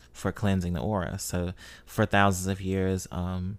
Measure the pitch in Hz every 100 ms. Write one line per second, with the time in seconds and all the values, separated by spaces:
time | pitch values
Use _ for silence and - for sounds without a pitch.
0 | - - 98 - 104 95 87 87 71 104
1 | 85 98 - 92 87 - - - - -
2 | 107 101 101 92 95 95 95 95 95 95
3 | - - 90 92 92